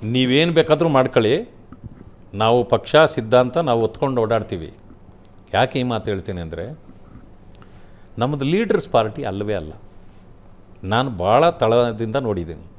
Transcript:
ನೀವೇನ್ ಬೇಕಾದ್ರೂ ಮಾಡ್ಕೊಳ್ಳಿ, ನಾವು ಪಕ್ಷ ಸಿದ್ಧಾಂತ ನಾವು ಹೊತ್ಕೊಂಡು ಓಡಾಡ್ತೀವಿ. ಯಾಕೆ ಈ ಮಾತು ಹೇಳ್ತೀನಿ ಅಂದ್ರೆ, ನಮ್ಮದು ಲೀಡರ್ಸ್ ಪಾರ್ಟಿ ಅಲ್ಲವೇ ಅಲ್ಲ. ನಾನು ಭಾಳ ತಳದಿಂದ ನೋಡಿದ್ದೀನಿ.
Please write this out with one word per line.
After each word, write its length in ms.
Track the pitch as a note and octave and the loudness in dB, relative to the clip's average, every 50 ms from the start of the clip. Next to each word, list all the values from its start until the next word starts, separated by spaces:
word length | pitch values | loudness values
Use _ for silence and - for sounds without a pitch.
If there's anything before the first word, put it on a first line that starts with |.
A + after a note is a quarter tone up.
| - | -6
ನೀವೇನ್ 480 | A2 A#2 B2+ C3 B2+ B2+ C#3 D#3+ E3+ | -2 0 0 2 2 2 2 2 2
ಬೇಕಾದ್ರೂ 380 | E3+ D#3+ D#3 - D3+ D3 E3+ E3 | 2 2 2 2 2 2 2 2
ಮಾಡ್ಕೊಳ್ಳಿ, 600 | D3 C3+ C3 - - C3 A2+ G#2+ B2 E3+ A#3+ - - - - - - - - - - - - - - - - - - | 4 2 2 4 2 2 2 4 2 0 -2 -6 -14 -20 -20 -20 -20 -20 -20 -20 -20 -20 -20 -20 -20 -20 -20 -16 -6
ನಾವು 300 | G2 A2 A2+ A#2 B2 A#2+ | -2 2 2 4 2 2
ಪಕ್ಷ 320 | - - A2 - - - | 2 0 -2 -2 2 4
ಸಿದ್ಧಾಂತ 640 | D3+ D#3+ D3 - - A2+ A2 A#2 B2 B2+ B2 B2 E3 | 6 6 6 2 -2 -4 2 4 4 4 4 0 -2
ನಾವು 220 | E3+ B2+ A#2+ A#2 | 0 0 0 0
ಹೊತ್ಕೊಂಡು 420 | A2+ A2 A2+ - - C#3 C3 B2 A2+ | 0 -2 -2 -2 -4 -2 0 0 0
ಓಡಾಡ್ತೀವಿ. 520 | A2 A#2 A2 G#2+ - - F2 D#2+ D2 - - - - - - - - - - - - - - - - - | 0 0 -2 -2 -4 -8 -10 -10 -12 -16 -20 -20 -20 -20 -20 -20 -20 -20 -20 -20 -20 -20 -20 -18 -4 0
ಯಾಕೆ 260 | F#2+ B2 B2+ - C#3 | 0 0 2 0 -4
ಈ 20 | B2 | -4
ಮಾತು 280 | B2 A#2+ A2 - - | -4 -4 -4 -4 -4
ಹೇಳ್ತೀನಿ 300 | G#2 F#2+ F2 - G2 F2 | -6 -6 -6 -8 -10 -10
ಅಂದ್ರೆ, 380 | E2+ D#2+ D#2+ D#2+ F2 A2+ D3+ D#3 - - - - - - - - - - - - - - - - - - - - - - - - - - - - | -10 -10 -10 -12 -12 -12 -14 -18 -20 -20 -20 -20 -20 -20 -20 -20 -20 -20 -20 -20 -20 -20 -20 -20 -20 -20 -20 -20 -20 -20 -20 -20 -20 -18 -6 -4
ನಮ್ಮದು 260 | A2+ B2+ D3 C#3+ C#3 | -4 -2 -2 -2 -2
ಲೀಡರ್ಸ್ 440 | C#3 E3 G3 A#3 G3 - G3 - - | 0 0 0 0 0 0 -2 -2 2
ಪಾರ್ಟಿ 340 | - A#2+ A2 G#2+ G#2+ - C#3 | 2 2 2 2 -4 -6 -8
ಅಲ್ಲವೇ 320 | A2 F#2+ G2 G#2 G#2 G#2+ | -6 -6 -6 -4 -4 -4
ಅಲ್ಲ. 180 | F#2+ D#2 D2+ D#2 - - - - - - - - - - - - - - - - - - - - - - | -4 -4 -8 -14 -16 -20 -20 -20 -20 -20 -20 -20 -20 -20 -20 -20 -20 -20 -20 -20 -20 -20 -20 -20 -14 -6
ನಾನು 260 | F#2+ G#2 A#2 C3 C#3 | -2 0 0 0 -2
ಭಾಳ 400 | A#2 F2 F2 F#2+ A2 B2+ D#3 E3+ | -4 -2 0 4 4 6 4 4
ತಳದಿಂದ 680 | F3 - - A2 A2+ A#2+ A#2+ A#2+ A2+ G#2+ A#2 A2 G#2+ | 2 2 0 2 4 4 2 2 0 -4 -6 -4 -4
ನೋಡಿದ್ದೀನಿ. 540 | C#3 C3 A2+ G#2 F#2 E2+ D#2+ E2 D2 - - - | -4 -2 -2 -4 -4 -4 -8 -10 -14 -16 -20 -20